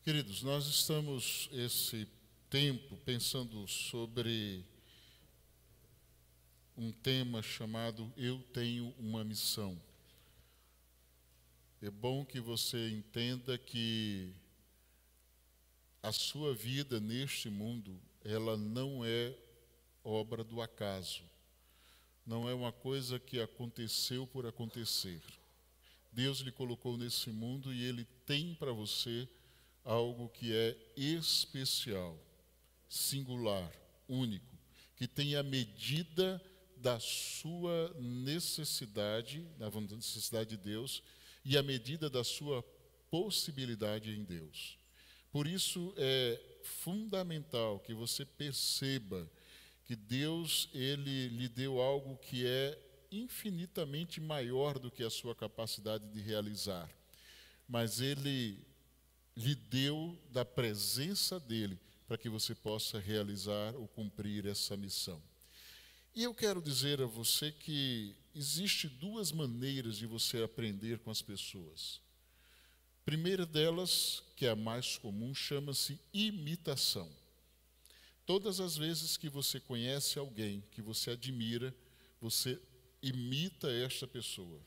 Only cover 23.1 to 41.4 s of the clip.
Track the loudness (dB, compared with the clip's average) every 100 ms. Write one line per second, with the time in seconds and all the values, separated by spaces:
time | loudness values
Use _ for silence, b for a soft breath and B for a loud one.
23.1 | -4 -2 -2 -2 -4 -8 -4 -2 0 2
24.1 | 0 -2 -4 -6 -4 -6 -4 -2 0 -2
25.1 | -6 -12 -20 -20 -20 -20 _ B B _
26.1 | 0 0 0 -4 -4 -4 -2 -2 -2 -2
27.1 | -2 -2 -4 -2 -4 -4 -2 -2 -2 -6
28.1 | -12 0 0 0 -4 -2 -2 -2 0 0
29.1 | -2 -4 B B B B B 2 4 4
30.1 | 0 -8 -4 2 4 4 2 -10 -2 2
31.1 | 2 4 4 2 0 0 0 2 -2 -2
32.1 | -8 -18 -20 -20 _ -20 _ -8 -2 0
33.1 | 0 -2 2 4 2 0 -8 -20 -20 -2
34.1 | 2 2 0 -6 -20 -20 B B -4 -4
35.1 | 0 2 2 2 2 0 -2 0 0 0
36.1 | 4 4 2 B B B 0 2 2 0
37.1 | -2 -2 -4 -4 -2 2 2 2 -2 -4
38.1 | -2 0 0 0 -2 0 -2 -2 0 2
39.1 | 0 -2 -8 -10 -6 -4 -2 -4 -4 -6
40.1 | -2 0 0 0 -4 -4 -4 -2 -6 B
41.1 | B B B